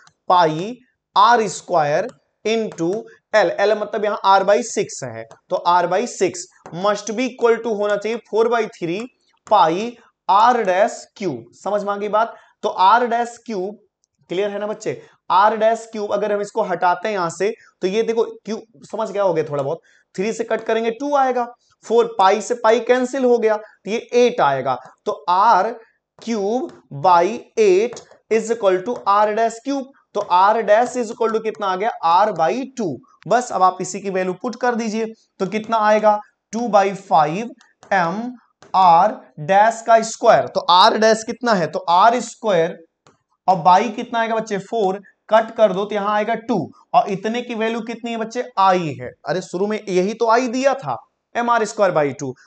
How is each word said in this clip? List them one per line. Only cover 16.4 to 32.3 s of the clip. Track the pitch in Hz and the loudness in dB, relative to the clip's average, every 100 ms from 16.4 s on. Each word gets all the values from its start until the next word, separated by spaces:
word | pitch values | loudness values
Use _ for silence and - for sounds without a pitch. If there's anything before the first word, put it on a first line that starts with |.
इसको | 202 233 | -4 -4
हटाते | 190 175 180 175 220 | -4 0 0 0 -4
हैं | |
यहां | 208 170 | -4 -4
से, | - 196 233 _ _ | -4 -4 -4 _ _
तो | 185 | -4
ये | 208 | -2
देखो | 220 226 226 226 | -2 -2 -2 -6
क्यू, | - 214 - 143 - | -10 -10 -10 _ -14
समझ | 208 220 | -8 -6
गया | 196 | -2
होगे | 196 160 | 0 0
थोड़ा | 147 143 | -2 -4
बहुत, | 135 165 _ _ _ | -6 -8 _ _ _
थ्री | - 202 | -6 -4
से | 220 | -4
कट | 226 220 | -4 -6
करेंगे | 220 226 226 | -2 -2 -2
टू | 226 285 285 | -4 -2 0
आएगा, | 262 247 240 - _ _ - | 0 -2 -6 -10 _ _ -2
फ़ोर | 226 233 - | 0 0 2
पाई | 190 214 | 2 2
से | 208 | -2
पाई | 240 220 233 | -2 2 2
कैंसिल | 226 247 247 277 | 2 0 0 0
हो | 254 240 | 2 2
गया, | 214 214 | 2 -2
तो | 214 _ 190 | -6 _ -8
ये | 226 - 226 | -8 -2 2
एट | 247 - | 2 2
आएगा। | 147 135 131 123 - _ - | 0 0 -2 -4 -8 _ -8
तो | 202 - | -6 -2
आर | 180 214 185 208 240 - _ _ _ | 2 4 4 2 -4 -16 _ _ _
क्यूब | - 226 196 240 339 - _ 139 | -8 -4 -2 -4 -6 -12 _ -4
by | 175 175 180 233 - - | 2 4 2 -2 -8 0
eight | 214 185 233 - - _ _ | 4 4 0 -6 -18 _ _
is | 220 208 | -2 -2
equal | 226 196 185 | 0 0 0
to | 185 247 - | -2 -6 0
R | 202 214 | 2 2
dash | 214 226 226 269 | 0 -2 -4 -6
cube। | 277 262 _ _ | -8 -8 _ _
तो | 202 202 | -8 0
R | 175 196 226 | 2 4 2
dash | 202 208 240 247 | 2 2 2 -2
is | 226 | -6
equal | - 226 | -4 -2
to | 214 | -2
कितना | 220 - 175 | -4 -6 -4
आ | 185 | -2
गया, | 220 - 165 175 | -4 -2 2 4
R | 220 | 2